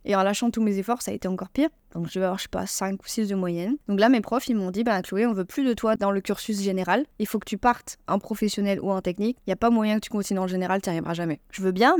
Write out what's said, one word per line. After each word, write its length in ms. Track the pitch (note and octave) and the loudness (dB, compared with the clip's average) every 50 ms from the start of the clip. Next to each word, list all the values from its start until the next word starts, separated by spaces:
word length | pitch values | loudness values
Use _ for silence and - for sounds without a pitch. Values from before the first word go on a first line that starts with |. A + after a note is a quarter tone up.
| - | -4
Et 140 | - G3+ G3 | 0 2 2
en 60 | F#3+ | 4
lâchant 280 | G3 G#3 - B3 A#3 | 2 2 0 0 0
tous 100 | A3 A3+ | 0 2
mes 180 | A3 G#3+ G3+ F#3+ | 0 0 0 0
efforts, 220 | F#3+ - A#3+ B3 | -2 -2 -4 -4
ça 100 | - - | -4 -6
a 20 | G3+ | -6
été 160 | G3+ - F#3 | -4 -4 -4
encore 200 | F#3 F#3 F#3+ F#3+ | -4 -6 -8 -6
pire. 200 | - - C#4+ D#4+ - _ _ _ - | -2 0 0 0 -2 _ _ _ -8
Donc, 140 | E3+ E3+ D#3 | -8 -6 -6
je 60 | - | -2
devais 100 | F#3 F#3+ | 0 0
avoir, 120 | F3+ F#3 F#3+ | 0 0 -2
je 60 | - | -6
sais 60 | - | -6
pas, 160 | - F#3 F#3+ | -6 -6 -4
cinq 380 | G3 - - G3 F#3+ G3 F#3+ - | -4 -4 -4 -4 -4 -4 -6 -8
ou 40 | - | -6
six 200 | - A3+ A3 G3 | -4 -2 -2 0
de 80 | G3+ | 0
moyenne. 420 | F#3+ F#3 F3 F3 E3+ F3 G#3 C#4 D4 - - | -2 -2 -2 -2 -2 -2 -2 -4 -4 -2 -2
Donc 120 | G3+ G3 | 2 4
là, 100 | G#3 A#3 | 6 6
mes 120 | C4 A3+ | 6 4
profs, 260 | G3+ - A3+ B3+ - - | 2 0 -2 -2 0 0
ils 80 | A#3+ | 0
m'ont 160 | G#3+ F#3+ F3+ | 0 0 0
dit, « 120 | F#3 G3+ A#3 | -2 0 0
Bah, 160 | A#3+ G#3+ F#3 | 0 0 0
Chloé, 240 | F#3 - F#3+ G3 A3+ | -2 -2 -2 0 2
on 80 | A#3+ A3 | 2 0
veut 120 | F#3+ F#3 | 0 -4
plus 180 | F#3 - - C#4 | -4 -2 0 0
de 100 | B3+ A#3 | 0 0
toi 220 | - - A3 A3 | 2 2 0 0
dans 160 | G#3+ G3+ G3 | 2 2 0
le 100 | G3 G3 | 0 0
cursus 400 | F#3+ - G3+ - - - G#3+ G3 | 0 -2 -4 -4 -4 -4 -4 -2
général. 440 | G3 G3+ F#3+ F#3 F#3 F3 F3+ A#3 D4+ - _ - | -2 -2 0 0 0 2 2 0 0 -2 _ -6
Il 80 | G#3+ - | -4 -2
faut 120 | - G#3+ | -2 -4
que 60 | - | -4
tu 120 | - - G3 | -6 -4 0
partes 400 | - B3 A#3+ - - - - - _ - | 2 2 2 2 -2 -14 -18 -12 _ -2
en 120 | F3+ G#3 | -2 -2
professionnel 600 | - - A3 - G#3+ G#3 - - G3+ G3+ G3 - | -2 -4 -4 -2 -2 -2 0 0 0 0 0 0
ou 100 | - F#3+ | -2 -2
en 100 | G3 F#3+ | -2 -2
technique. 360 | F#3 F3+ F3 - G3+ A3+ B3+ - _ - | -2 -4 -2 -2 -2 -2 -2 -4 _ -4
Il 20 | |
y 40 | F#3 | -2
a 40 | - | 2
pas 120 | A3+ A#3 | 2 4
moyen 260 | A#3 A3+ G#3+ G#3+ G#3+ | 4 4 4 2 0
que 60 | G#3+ | 0
tu 80 | - - | -2 -2
continues 280 | - G#3 G3 - G3+ F#3+ | -4 -4 -2 -2 -2 -2
dans 80 | F#3+ | -2
le 60 | F3+ | -2
général, 300 | F#3 F#3 F#3 F3+ F#3 G3 | -2 -2 0 0 0 -2
t'y 80 | - G3 | 0 -2
arriveras 240 | E3+ E3 - - E3+ | -2 -2 -2 -4 -4
jamais. » 260 | E3 F3 E3 D3+ - _ _ | -2 -2 -4 -4 -6 _ _
Je 100 | - - | -8 -4
veux 100 | F#3+ F#3+ | -2 0
bien, 240 | F#3 F#3 A3+ C4+ F4 F4 | 2 6 6 6 6 6